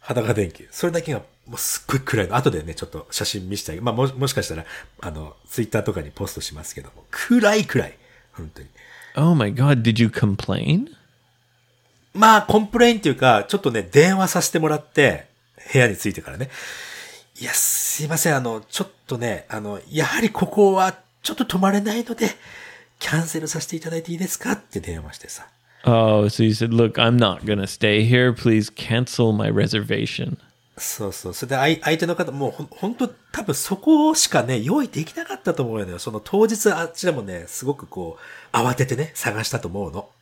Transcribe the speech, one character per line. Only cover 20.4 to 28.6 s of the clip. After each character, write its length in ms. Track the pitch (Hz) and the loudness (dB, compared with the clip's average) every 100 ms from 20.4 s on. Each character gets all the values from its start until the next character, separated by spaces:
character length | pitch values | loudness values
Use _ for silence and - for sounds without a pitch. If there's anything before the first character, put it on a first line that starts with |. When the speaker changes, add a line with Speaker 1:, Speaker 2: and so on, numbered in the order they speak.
| 190 | -2
Speaker 1:
こ 260 | - 202 | 4 4
は 240 | 190 185 185 _ _ | 4 0 -2 _ _
ち 100 | - | -10
ょ 20 | |
っ 40 | 311 | -6
と 80 | 240 | -4
泊 140 | 180 | 2
ま 120 | 196 | 2
れ 100 | 202 | 2
な 140 | 208 214 | 0 -4
い 80 | |
の 120 | 226 233 | -6 -4
で、 160 | 220 - - - - - _ _ | -4 -4 -18 -20 -20 -20 _ _
キ 120 | - | -4
ャ 100 | 151 | -2
ン 80 | 160 | -2
セ 120 | 165 | -6
ル 80 | 156 | -6
さ 140 | 160 | -8
せ 60 | - | -8
て 80 | 165 | -8
い 40 | |
た 120 | 165 | -6
だ 60 | 165 | -8
い 60 | |
て 80 | 165 | -6
い 40 | 170 | -6
い 20 | |
で 100 | 180 | -6
す 120 | - | -6
か？」 140 | 233 | -6
っ 60 | 208 | -8
て 200 | - - | -6 -10
電 240 | 92 85 | -8 -10
話 100 | 76 | -10
し 40 | - | -16
て 100 | - | -18
さ。 160 | - - _ _ _ - | -18 -18 _ _ _ 2
Speaker 2:
Oh, 400 | 113 110 107 104 | 4 6 4 4
so 180 | - | 4
you 80 | 113 | 2
said, 240 | 110 117 113 | 2 0 4
"Look, 240 | 117 - | 2 4
I'm 160 | 117 120 | 4 6
not 280 | 110 90 | 4 0
gonna 200 | 107 104 | -2 -2
stay 420 | 98 - 107 104 113 | -2 0 2 4 4
here. 280 | 123 127 | 4 4
Please 360 | 117 120 110 | 2 4 4